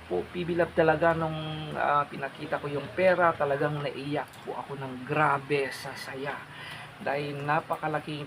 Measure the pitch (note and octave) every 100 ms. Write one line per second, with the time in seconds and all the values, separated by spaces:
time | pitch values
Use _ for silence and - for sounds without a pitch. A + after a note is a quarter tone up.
0 | - F3 - F3 E3+ E3+ E3 - D#3+ D#3
1 | E3 E3 D#3+ D#3 D#3 D#3 D3+ D3 C#3 D3
2 | C#3+ D3 C#3 D3+ D3 C#3+ C#3+ C#3+ C3+ -
3 | F#3 F3 E3+ D#3+ C#3+ C#3 D3 D3 C#3 -
4 | C#3+ D3 - - - - C3 C#3 C3+ B2+
5 | B2+ D3+ D3+ C#3 C#3 C#3+ C3 - C#3 B2
6 | - C3+ C#3 B2+ - - - - - -
7 | C3 C#3+ D3 C#3+ D3 D#3+ - D#3+ D#3 D3+
8 | - D3